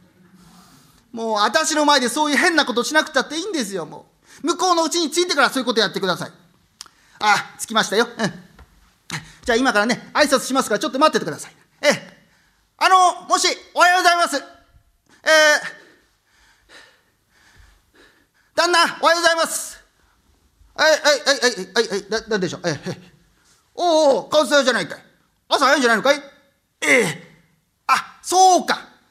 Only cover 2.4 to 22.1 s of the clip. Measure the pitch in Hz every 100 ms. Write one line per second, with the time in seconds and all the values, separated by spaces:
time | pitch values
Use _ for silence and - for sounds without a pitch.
2.4 | 349 320 - 233 233 311 294 262 - 311
3.4 | 392 330 196 190 156 156 - _ _ -
4.4 | 294 349 370 339 320 330 320 349 359 294
5.4 | 233 262 240 220 196 190 185 156 131 -
6.4 | _ _ _ - - _ _ - 214 196
7.4 | - - - 220 190 196 240 - 208 -
8.4 | - - - _ _ _ - 160 - -
9.4 | - 233 262 208 220 220 - 247 294 269
10.4 | - 262 - 208 302 254 311 226 170 139
11.4 | - _ _ _ 294 180 - - _ _
12.4 | _ _ _ - 349 370 359 339 - 349
13.4 | 359 254 - 269 349 359 349 349 330 277
14.4 | - - _ _ _ _ _ _ - 311
15.4 | 302 294 - - - _ _ _ _ _
16.4 | _ _ _ - - _ _ _ _ _
17.4 | _ _ _ _ _ _ _ _ _ _
18.4 | _ - 349 349 320 - 302 339 339 330
19.4 | 311 - - - _ _ _ _ _ _
20.4 | _ _ _ - 311 302 285 277 - 269
21.4 | 247 196 185 240 233 190 -